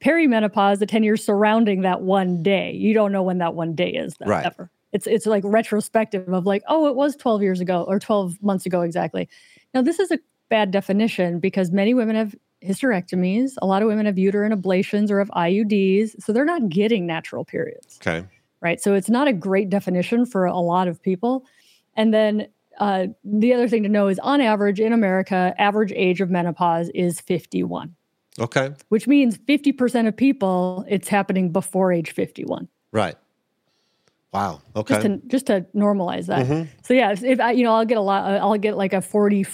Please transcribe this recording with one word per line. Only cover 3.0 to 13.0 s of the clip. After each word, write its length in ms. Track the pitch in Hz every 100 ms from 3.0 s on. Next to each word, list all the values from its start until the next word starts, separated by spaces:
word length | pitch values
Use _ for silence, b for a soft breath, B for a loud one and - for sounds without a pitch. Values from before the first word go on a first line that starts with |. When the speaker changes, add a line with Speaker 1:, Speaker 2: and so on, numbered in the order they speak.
| 208
Speaker 1:
know 120 | 196
when 140 | 185 180
that 160 | 170 165
one 200 | 165 156
day 140 | 175
is, 240 | - 160 -
though, 60 | -
Speaker 2:
Right. 160 | 202 170
Speaker 1:
ever. 240 | - 180 _ _
It's, 140 | 202 -
it's, 220 | 220 214
like, 160 | 208 202
retrospective 840 | 214 226 214 - 226 214 196 185
of, 120 | 185 180
like, 160 | 196 -
"Oh, 200 | 311 294
it 80 | 247
was 200 | 285 285
twelve 280 | 247 214
years 180 | 196 185
ago 220 | 180 180 -
or 120 | 196
twelve 420 | - 208 185 170
months 240 | 202 190 180
ago." 160 | 175
Exactly. 480 | 170 170 170 185 175 b b b b 262
Now, 80 |
this 160 | 254 330
is 100 | 370
a 60 | 330 - _ _
bad 220 | 220 208
definition 680 | 196 - 202 220 - 175 175
because 320 | 190 196 180
many 220 | 196 202
women 220 | 254 220 220
have 200 | 214 - _ _
hysterectomies. 920 | 180 196 269 190